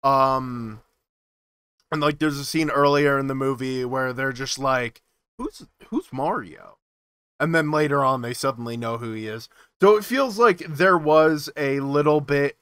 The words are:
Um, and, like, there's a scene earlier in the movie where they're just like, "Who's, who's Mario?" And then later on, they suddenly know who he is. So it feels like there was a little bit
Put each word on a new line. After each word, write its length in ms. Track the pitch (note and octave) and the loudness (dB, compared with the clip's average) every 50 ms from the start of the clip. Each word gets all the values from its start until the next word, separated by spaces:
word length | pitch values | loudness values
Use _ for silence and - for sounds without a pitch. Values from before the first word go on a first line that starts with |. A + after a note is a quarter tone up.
Um, 800 | - C3+ C#3 C3+ C3+ C3+ C3+ C3 C3 B2+ B2 A#2+ A#2 A2 A2 A2 _ _ _ _ _ _ _ _ _ _ _ _ _ _ _ _ _ _ _ _ _ _ | 2 2 2 4 4 2 2 0 -4 -6 -8 -8 -10 -10 -12 -16 _ _ _ _ _ _ _ _ _ _ _ _ _ _ _ _ _ _ _ _ _ _
and, 120 | D#3+ D#3 | -4 0
like, 160 | D3 D3+ D3+ - | 0 0 0 2
there's 200 | D#3 D#3 C#3+ C#3 | 0 -2 -2 -2
a 60 | C#3+ | -8
scene 240 | - - D#3+ D#3+ D3+ | -4 -2 -2 -2 0
earlier 480 | - C#3 C#3+ C#3+ C#3+ C#3+ D3 C#3+ C#3 C#3 | 2 4 4 4 4 4 4 2 2 2
in 80 | C#3 | 0
the 80 | C3+ C3+ | -2 -4
movie 520 | C3+ C3+ C3+ C3+ A#2 C3 C3 C3 B2+ B2+ | -2 -2 -2 -2 -4 -4 -6 -4 -4 -4
where 260 | B2 B2+ C3 C3 B2+ | -4 -4 -4 -4 -4
they're 200 | B2 B2 C3+ C3+ | -4 -4 -4 -6
just 260 | C3 B2 C3+ C3 - C3 | -4 -6 -8 -8 -8 -4
like, 420 | C3+ C3+ C3 B2 B2 A#2 - - _ _ _ _ _ _ _ - | -2 0 0 0 -2 -4 -8 -14 _ _ _ _ _ _ _ -10
"Who's, 280 | A#3+ G#4+ - - - _ _ _ - _ | -10 -10 -10 -12 -20 _ _ _ -16 _
who's 240 | - D4 F#4+ _ | -8 -8 -8 _
Mario?" 640 | - C3 C#3 D#3+ G#3 A3 A2+ E2+ C#2 G1+ G1+ G1+ G#1 _ _ _ _ _ _ _ _ _ _ _ _ _ | -6 -4 -2 -2 -2 -4 -6 -10 -18 -20 -20 -20 -20 _ _ _ _ _ _ _ _ _ _ _ _ _
And 140 | C#3+ E3 E3 | -2 0 2
then 160 | E3 D#3 D3+ | 0 0 2
later 340 | D3+ D3+ D3+ D3 C#3+ C#3+ C#3 | 2 0 2 2 2 2 2
on, 160 | C3 C3 B2+ | 2 0 0
they 140 | A#2+ A#2+ B2 | -4 -8 -8
suddenly 420 | - - C3+ B2+ A2+ A#2 A#2 A#2 | -4 -4 -4 -4 -4 -8 -8 -6
know 220 | A#2 A#2 A2+ A#2 A2+ | -6 -6 -6 -6 -6
who 140 | A#2+ A#2 A2 | -8 -8 -8
he 120 | A2 A2 | -8 -8
is. 220 | G#2+ G#2+ A2+ A#2 - _ _ _ _ _ _ | -10 -10 -12 -14 -18 _ _ _ _ _ _
So 160 | F#3 G3+ G#3+ | 4 4 4
it 80 | G#3+ G3+ | 4 0
feels 340 | - A#3 C4+ C#4 B3+ G3+ G#3 | -2 -2 0 0 -2 2 2
like 200 | A#3+ A3+ F#3 F3+ | 4 4 4 2
there 400 | E3 - D#3 C3+ F3+ F#3+ F#3 E3+ | -6 -12 -2 2 4 4 4 2
was 520 | D3+ D3+ D3+ D#3 D#3 D#3 D#3+ D3+ C#3+ - - | 4 4 6 6 6 6 4 0 -4 -10 -6
a 240 | - D3 C#3 C3+ C#3 | -4 -2 -2 -2 -2
little 400 | C#3 C#3 C#3 D3 D3 D3+ D3+ D3+ | -4 0 0 2 4 4 2 2
bit 360 | C#3+ - C#3+ C#3+ C#3+ C#3 - _ | 2 0 0 0 0 0 -4 _